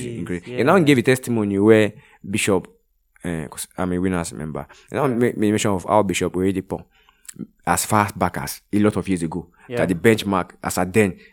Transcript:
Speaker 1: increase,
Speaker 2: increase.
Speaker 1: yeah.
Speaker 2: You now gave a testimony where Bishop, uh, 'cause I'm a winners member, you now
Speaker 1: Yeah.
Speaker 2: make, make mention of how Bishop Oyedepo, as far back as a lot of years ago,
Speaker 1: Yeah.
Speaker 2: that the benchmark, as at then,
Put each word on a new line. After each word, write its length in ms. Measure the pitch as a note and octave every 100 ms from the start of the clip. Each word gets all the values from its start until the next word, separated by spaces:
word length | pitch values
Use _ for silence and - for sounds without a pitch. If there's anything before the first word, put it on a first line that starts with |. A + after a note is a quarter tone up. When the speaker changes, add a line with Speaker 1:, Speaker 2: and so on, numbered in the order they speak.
Speaker 1:
increase, 160 | B2 A#2
Speaker 2:
increase. 280 | - F2+ -
Speaker 1:
yeah. 100 | B2
Speaker 2:
You 60 | B2
now 140 | F#3+
gave 180 | D3 C#3
a 40 |
testimony 540 | B2 D3 - A#2 G#2 G2
where 360 | G#2 A2 G#2+ - - _ -
Bishop, 380 | G#2 - F#2+ - _ _ _ _ _
uh, 240 | F2 E2 D2+
'cause 180 | - - -
I'm 160 | F#2
a 40 | F2+
winners 340 | F#2 F2+ E2+
member, 340 | - D#2 C#2+ C#2+ - _
you 60 | A2
now 80 | C#3+
Speaker 1:
Yeah. 80 | A#2
Speaker 2:
make, 220 | A#2+ G2
make 140 | G#2
mention 200 | G#2 A2
of 140 | G2 -
how 180 | G#2
Bishop 300 | G2+ F2 F2+
Oyedepo, 500 | F2 F#2+ F#2+ - F2 - _ _ _ - - - _ -
as 200 | F2 -
far 260 | G#2+ G2+
back 240 | - F#2 -
as 200 | C#2 - _
a 60 | G#2
lot 180 | G#2 G2
of 100 | F2
years 160 | F#2
ago, 280 | E2 E2 E2 _ -
Speaker 1:
Yeah. 80 | A#2+
Speaker 2:
that 100 | E2+
the 80 | F2
benchmark, 560 | A2+ A2 G2+ F#2+ E2+ -
as 160 | - F#2
at 140 | F#2
then, 260 | G#2+ G2+ E2+ -